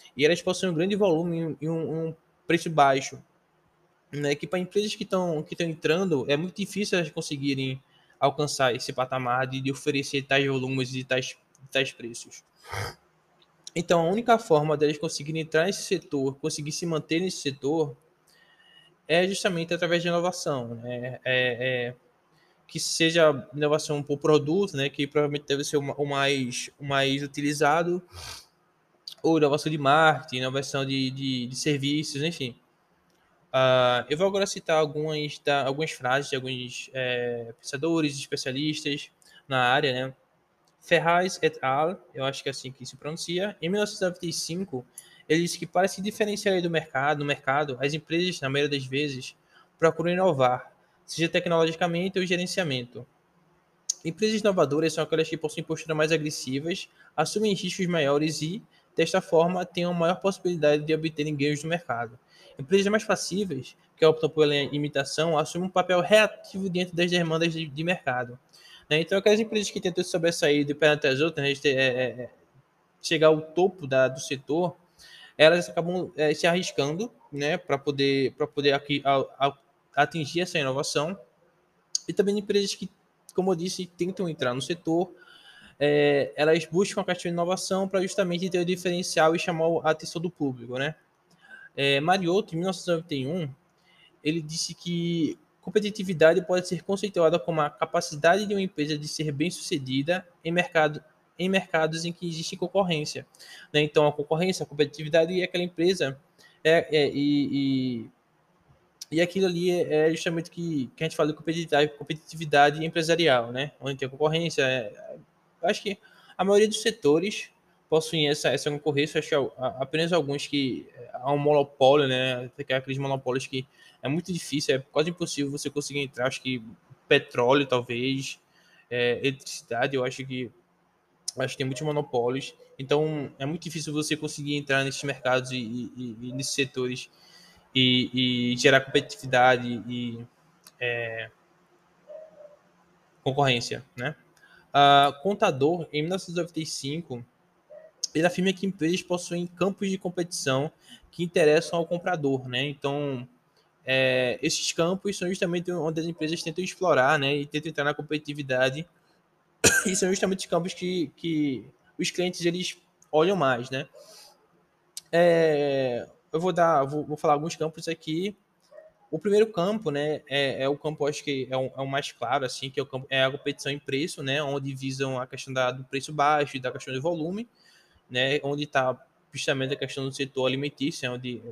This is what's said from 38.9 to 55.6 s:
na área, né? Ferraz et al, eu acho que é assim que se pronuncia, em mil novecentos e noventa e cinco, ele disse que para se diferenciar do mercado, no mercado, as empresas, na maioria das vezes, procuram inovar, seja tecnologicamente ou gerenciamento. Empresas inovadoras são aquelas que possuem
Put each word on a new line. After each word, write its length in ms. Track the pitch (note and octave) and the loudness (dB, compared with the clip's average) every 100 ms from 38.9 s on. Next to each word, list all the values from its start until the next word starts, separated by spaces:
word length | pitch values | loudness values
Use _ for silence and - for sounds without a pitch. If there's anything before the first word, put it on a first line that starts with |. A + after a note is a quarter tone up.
| C#3+ - _ _ _ - | -6 -8 _ _ _ -4
na 140 | C3 | 2
área, 300 | B2 C3+ D3 | 4 4 2
né? 200 | B2+ C3 - _ _ _ _ _ _ | -2 -6 -10 _ _ _ _ _ _
Ferraz 540 | - E3 D#3+ F3 F#3 - | 2 4 4 2 2 0
et 220 | D#3 D#3+ | -2 0
al, 420 | C3+ C3+ D#3+ F#3 - | -2 0 0 -4 -10
eu 120 | C#3 | -6
acho 180 | C3+ C3+ | -6 -4
que 60 | C#3 | -6
é 20 | |
assim 220 | C3+ C3 | -8 -10
que 120 | C3 | -16
se 120 | C3+ - | -16 -14
pronuncia, 600 | D3 E3 - F3 G#3 G3 | -10 -8 -6 -4 -4 -4
em 60 | E3+ | -2
mil 100 | G#3 | 0
novecentos 220 | G#3 - | -2 -2
e 40 | |
noventa 220 | F#3 F3+ E3+ | -4 -4 -6
e 60 | |
cinco, 520 | D#3 - E3+ F#3+ B2+ - - - - - | -6 -6 -6 -6 -8 -10 -18 -20 -10 0
ele 140 | D#3+ | 0
disse 140 | F3 - | 0 -4
que 80 | |
para 220 | E3+ F3+ F#3+ | -4 0 0
se 160 | - | 0
diferenciar 580 | G3 - G#3 G3+ G#3 F#3 | -6 -4 -4 -2 0 0
do 80 | E3+ | 0
mercado, 520 | D#3+ D#3+ C3 C#3 D3+ | -2 -2 -2 0 0
no 40 | |
mercado, 540 | C#3+ C#3 - C#3 D3+ B2 | -2 -4 -2 0 -2 -2
as 140 | C#3+ | -4
empresas, 460 | D#3 - E3 F3+ E3+ | -4 -4 -2 -2 -2
na 80 | C3+ | -2
maioria 280 | C#3 D3 C#3+ | 0 0 0
das 80 | |
vezes, 520 | C3 C3+ D3 C3 - - _ _ _ - | -4 -4 -4 -6 -12 -18 _ _ _ 2
procuram 320 | D#3+ D#3+ E3+ | 2 2 0
inovar, 640 | F3+ F#3 C#3 B2+ B2+ - _ _ _ - | 2 2 4 4 2 -6 _ _ _ -12
seja 220 | - E3 | -2 0
tecnologicamente 920 | F3 F3 E3 E3 E3 F3 E3+ F#3+ F#3+ | 0 2 2 2 0 -2 0 -2 -2
ou 80 | F3+ | -2
gerenciamento. 800 | F3 F3+ - E3 B2+ A#2+ A#2+ A#2+ _ _ _ _ _ _ _ - - | -2 -2 -4 -2 -4 -6 -14 -18 _ _ _ _ _ _ _ -10 -8
Empresas 360 | D#3+ E3 G#3+ A3 | -8 -2 0 2
inovadoras 520 | G#3 F#3 C#3+ D3 D#3+ | 2 4 2 2 0
são 120 | D3+ | 0
aquelas 240 | D3+ D#3+ D#3+ | 0 0 0
que 80 | D#3+ | -4
possuem 260 | D3+ - | -6 -8